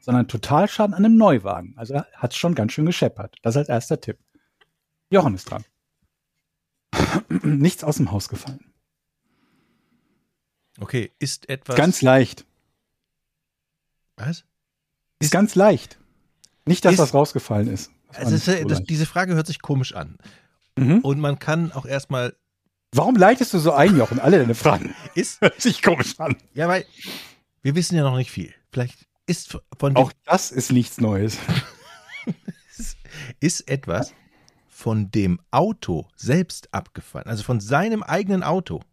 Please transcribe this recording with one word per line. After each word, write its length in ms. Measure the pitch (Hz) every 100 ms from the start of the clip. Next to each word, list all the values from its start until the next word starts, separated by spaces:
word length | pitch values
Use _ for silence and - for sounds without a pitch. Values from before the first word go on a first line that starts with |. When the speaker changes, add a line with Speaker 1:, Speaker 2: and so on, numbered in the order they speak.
Speaker 1:
sondern 260 | - 123 120
Totalschaden 640 | 117 - 147 208 - 208
an 100 | 190 214
einem 100 | 226
Neuwagen. 560 | 214 135 98 87 90 110
Also 220 | 113 139 147
hat's 220 | _ 123 -
schon 200 | 170 170
ganz 180 | 110
schön 120 | - 156
gescheppert. 520 | 180 - - 104 _
Das 140 | 117 120
als 120 | 147
erster 300 | 120 - 160
Tipp. 180 | - - _ _ _ _ _ _ _ _ _
Jochen 240 | 190 156
ist 120 | 95 -
dran. 140 | 101 107 _ _ _ _ _ _ _ _ _ _ _ _
<clears throat> 380 | - - - -
Nichts 540 | 175 151 147 151 - -
aus 120 | 147
dem 140 | 127
Haus 160 | 104 -
gefallen. 380 | 104 - 131 _ _ _ _ _ _ _ _ _ _ _ _ _ _ _ _ _ _ _ _ _ _
Speaker 2:
Okay, 320 | 104 127 101 _
ist 300 | 143 - -
etwas 260 | 131 - 123
Speaker 1:
Ganz 260 | 156 180
leicht. 440 | 131 131 123 - - _ _ _ _ _ _ _ _ _ _ _ _ _ _ _ _ _
Speaker 2:
Was? 260 | 113 170 _ _ _ _ _ _ _ _
Speaker 1:
Ist 120 | 151
ganz 240 | 170 214 -
leicht. 420 | 202 151 - - _ _ _ _ _ _ -
Nicht, 200 | 180 180
dass 80 |
Speaker 2:
Ist 60 | 180
Speaker 1:
was 140 | 147
rausgefallen 540 | 143 147 131 - 107 104
ist. 240 | 101 - _ _
Das 80 | -
war 20 | 127
Speaker 2:
Also 60 | 156
Speaker 1:
nicht 120 | -
Speaker 2:
es, 140 | 180
Speaker 1:
so 60 | 143
Speaker 2:
das, 100 | 151
Speaker 1:
leicht. 100 | 95
Speaker 2:
diese 160 | 156 156
Frage 280 | 175 185 165
hört 120 | 160
sich 140 | 156
komisch 320 | - 139 127
an. 240 | - - - - _ _ _ _ -
Speaker 1:
Mhm. 220 | 131 185
Speaker 2:
Und 200 | 185 139
man 200 | 151 143
kann 320 | - 156 165
auch 140 | 139 123
erstmal 500 | 135 - 131 123 - _ _ _ _ _
Speaker 1:
Warum 240 | 120 170 254
leitest 360 | 185 254 247
du 60 | 190
so 140 | 156
ein, 240 | 143 165 175
Jochen? 220 | 113 120
Alle 200 | 131 185
deine 160 | 123 -
Fragen 400 | 156 107 - -
<laughs> 100 | -
Speaker 2:
Ist 280 | - - -
Speaker 1:
hört 180 | 202 -
sich 200 | 247 175
komisch 360 | - 160 120 -
an. 160 | 156 127 _
Speaker 2:
Ja, 140 | - 170
weil 160 | 185 - _ - - - _ _ _
wir 140 | 135 151
wissen 200 | 170 170
ja 80 |
noch 120 | 143 127
nicht 160 | 127
viel. 220 | - 90 _ _
Vielleicht 360 | - 123 - _ _ -
ist 280 | 175 - -
f-, 60 | _ -
von 160 | 139
dem 40 | 131
Speaker 1:
Auch 160 | 131 -
das 280 | - 180 -
ist 200 | - 123
nichts 280 | 123 117 -
Neues. 360 | 110 98 107 107
Speaker 2:
<laughs> 2000 | - - - - - - _ 1077 1077 - - - _ - - - - 151 139 -
Ist 280 | 151 - -
etwas 460 | 139 - 87 - _ _ _ _ _ _
von 420 | _ - 110 101
dem 280 | 110 95 87 _
Auto 560 | 127 185 226 - 82 - _
selbst 580 | - 156 175 - -
abgefallen, 540 | - - - - - -
also 140 | 107
von 160 | - 120
seinem 440 | 101 139 208 220
eigenen 400 | - 170 202 196
Auto? 380 | 101 180 180 85 -